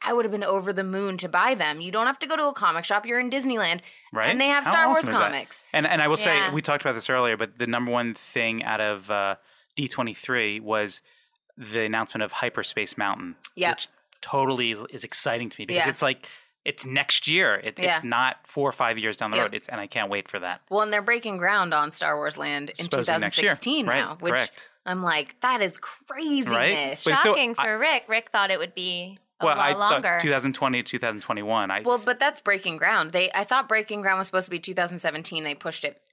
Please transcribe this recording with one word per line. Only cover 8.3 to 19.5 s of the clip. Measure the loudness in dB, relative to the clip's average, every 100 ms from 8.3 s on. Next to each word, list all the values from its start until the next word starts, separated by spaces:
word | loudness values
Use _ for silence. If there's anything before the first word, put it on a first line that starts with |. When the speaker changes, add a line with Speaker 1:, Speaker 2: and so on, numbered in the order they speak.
| -2 -2 -2
Speaker 2:
out | -2 -2
of, | 0 -2 -2
uh, | -2 0 -4 _ _ _ -8
D | -6
twenty-three | -4 -6 -6 -4 0 0 -2
was | -2 -2 -2 -6 _ _ _ _ _ -18
the | -6 -2
announcement | 0 -2 -2 -4
of | -6
Hyperspace | -4 -4 -4 -6 -4 -6 -2
Mountain, | -2 -2 -8 -12 -16 -2
Speaker 1:
Yep. | 0 0
Speaker 2:
which | -6 _ _ _
totally | -4 0 0 0 -2
is, | -4 -8
is | -12
exciting | -4 -2 0 -2 -4
to | -10
me | -4
because | 0 0
Speaker 1:
Yeah. |
Speaker 2:
it's | 2
like, | 0 -2 -8 -20 _ _
it's | -8 -8 -4
next | -2 2 0 2
year. | 2 4 2
It, | -2 -2
Speaker 1:
Yeah. | 0 0
Speaker 2:
it's |
not | 0 2 2 0 _
four | -2 -2
or |
five | 2 0 0
years | -2 -2
down | -2
the | 0
Speaker 1:
Yep. |
Speaker 2:
road. | 0